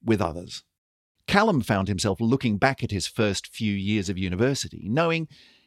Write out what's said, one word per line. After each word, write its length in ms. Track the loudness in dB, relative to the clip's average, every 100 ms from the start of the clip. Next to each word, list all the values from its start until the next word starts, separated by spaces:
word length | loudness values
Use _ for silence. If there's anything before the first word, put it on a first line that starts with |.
| 0
with 160 | 2
others. 420 | 2 -4 -12 -16 -18 _ _ _ _ _ 0
Callum 360 | 2 4 2
found 260 | 2 0 0
himself 340 | 0 0 0
looking 380 | 2 2 0 2
back 240 | 2 2
at 80 | -4
his 160 | -4 -4
first 400 | 0 0 0 -6
few 260 | -4 -2
years 340 | 0 0 0 0
of 120 | -4
university, 680 | -2 0 0 0 -6 -10 -4
knowing 400 | 0 2 0 -4 -12 -20 _